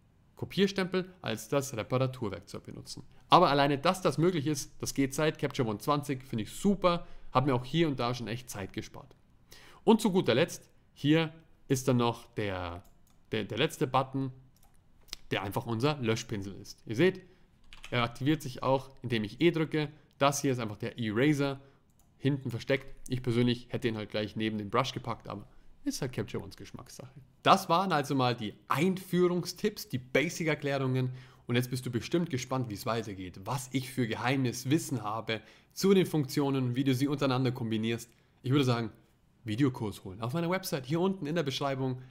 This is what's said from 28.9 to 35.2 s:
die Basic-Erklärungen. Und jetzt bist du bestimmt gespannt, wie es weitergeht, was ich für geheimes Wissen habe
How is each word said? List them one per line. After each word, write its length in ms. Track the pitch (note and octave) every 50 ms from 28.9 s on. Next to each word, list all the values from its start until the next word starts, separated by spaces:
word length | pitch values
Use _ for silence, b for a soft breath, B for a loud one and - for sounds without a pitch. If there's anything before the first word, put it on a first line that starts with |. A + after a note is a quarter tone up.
| F3+ - - - E3+ F3 F3+ F3 F3+ F3+ E3+ - - - - G#3 G3+ - - -
die 100 | - B2+
Basic-Erklärungen. 1120 | - - - C3+ D3 F3 - - E3+ D#3 D3+ C#3+ D3 C#3 C#3 C3+ C3+ C3 B2+ C3 B2+ B2+ B2+ B B B B B B
Und 100 | - B2
jetzt 140 | B2 B2 B2
bist 160 | C3+ B2+ -
du 60 | B2+
bestimmt 380 | A#2+ A2+ - - - E3+ E3+ -
gespannt, 400 | - B2 - - C3 C3 B2 G#2+
wie 40 | G2+
es 120 | - -
weitergeht, 540 | A#2+ A2+ A#2 G#2+ A2 G2 F#2+ F#2 F2+ - F#2+ F#2+
was 240 | A2 B2+ B2+ - -
ich 200 | - C3+ B2+ -
für 160 | - C3 B2 G#2+
geheimes 640 | A2 G2+ A#2 B2+ C#3 C3+ C3 A#2+ G#2+ - - B2+
Wissen 340 | D3 E3 D#3+ - C#3 A2+ G#2+
habe 360 | G#2 G#2+ A2+